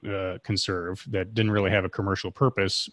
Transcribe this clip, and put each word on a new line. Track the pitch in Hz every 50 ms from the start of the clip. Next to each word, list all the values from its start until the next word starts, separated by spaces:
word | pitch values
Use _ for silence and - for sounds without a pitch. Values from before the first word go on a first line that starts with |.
| - 104
uh, | 98 95 95 92 90 92
conserve | - - 101 95 - - 92 90 85 87 95 - - -
that | 107 95 92 101 113
didn't | 113 110 107
really | 104 104 98 92
have | 107 101 92
a | 90
commercial | - - 98 98 95 - - 92
purpose, | - - 139 127 - 101 98 92 - - - -